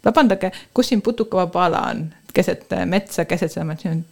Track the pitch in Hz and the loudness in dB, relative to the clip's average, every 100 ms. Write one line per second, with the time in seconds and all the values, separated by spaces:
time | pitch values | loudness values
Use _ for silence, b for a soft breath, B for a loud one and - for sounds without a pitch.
0 | - 233 254 190 185 B B - 247 220 | 4 4 4 2 -2 B B 0 2 0
1 | 220 233 220 185 175 180 180 - - - | 0 -2 -2 0 0 2 2 2 -2 -4
2 | 160 - - - 185 - - - 170 190 | -8 -10 -4 0 0 -4 -4 -2 0 0
3 | - - 170 170 160 - 160 156 180 160 | -2 -6 -2 -2 -2 -4 -6 -6 -4 -4
4 | 165 | -6